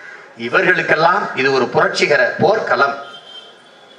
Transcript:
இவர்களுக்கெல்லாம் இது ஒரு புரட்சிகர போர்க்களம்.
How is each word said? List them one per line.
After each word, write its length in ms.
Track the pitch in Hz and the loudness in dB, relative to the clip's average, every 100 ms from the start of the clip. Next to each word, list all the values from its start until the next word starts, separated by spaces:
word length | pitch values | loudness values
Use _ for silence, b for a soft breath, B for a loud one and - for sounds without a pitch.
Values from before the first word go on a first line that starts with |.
| B B B 113 | B B B -10
இவர்களுக்கெல்லாம் 920 | 117 156 170 170 - 156 170 196 - - | -2 0 2 0 0 2 2 2 -2 -2
இது 180 | 135 | 0
ஒரு 140 | 131 120 | 2 2
புரட்சிகர 680 | 151 - - 135 147 151 - | 0 0 0 2 2 2 2
போர்க்களம். 560 | 165 220 - - - - - - - - - - - - - | 2 2 0 0 0 -2 -12 -18 -20 -20 -20 -20 -20 -20 -20